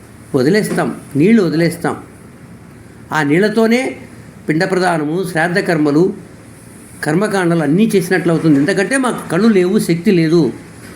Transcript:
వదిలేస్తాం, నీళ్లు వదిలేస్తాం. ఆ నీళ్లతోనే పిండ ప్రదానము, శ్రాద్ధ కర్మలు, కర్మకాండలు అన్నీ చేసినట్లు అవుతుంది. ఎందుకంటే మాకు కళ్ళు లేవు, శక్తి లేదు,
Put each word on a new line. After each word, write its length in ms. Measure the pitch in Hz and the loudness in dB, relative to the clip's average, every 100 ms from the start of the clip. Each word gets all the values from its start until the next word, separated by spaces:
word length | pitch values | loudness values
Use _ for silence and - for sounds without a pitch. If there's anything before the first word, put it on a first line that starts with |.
| - - - 143 | -20 -20 -6 -2
వదిలేస్తాం, 600 | 131 208 165 - 147 - - 135 | 2 0 0 -2 -4 -6 -6 0
నీళ్లు 280 | 180 233 | 4 4
వదిలేస్తాం. 520 | 170 156 170 170 147 98 - - - - - - - - - - - | 2 0 -2 -2 -6 -6 -12 -20 -20 -20 -20 -20 -20 -20 -20 -20 -6
ఆ 120 | 156 | -4
నీళ్లతోనే 720 | 147 165 208 220 220 240 269 - - - - - - | 0 2 2 2 2 0 -2 -8 -16 -20 -20 -10 -4
పిండ 140 | 156 | -2
ప్రదానము, 600 | 185 185 180 165 151 175 170 | -2 0 0 0 -2 -4 -4
శ్రాద్ధ 280 | 165 175 185 | -2 -2 -2
కర్మలు, 540 | 185 160 151 151 190 - - - - - - - - - | -2 0 2 2 0 -2 -16 -20 -20 -20 -20 -20 -20 -10
కర్మకాండలు 600 | 147 165 214 196 170 170 | -4 -2 0 0 0 0
అన్నీ 280 | 147 170 226 196 | 0 2 2 0
చేసినట్లు 360 | 170 185 165 | 0 0 0
అవుతుంది. 280 | 165 160 139 | 2 2 2
ఎందుకంటే 380 | 151 190 233 269 | 2 0 -2 -2
మాకు 320 | 247 170 - | -2 -4 -4
కళ్ళు 180 | 165 226 | 0 2
లేవు, 320 | 196 180 208 | 2 2 0
శక్తి 320 | - 170 220 | 0 0 2
లేదు, 400 | 175 160 170 123 - - - - | 2 2 2 2 -2 -14 -20 -20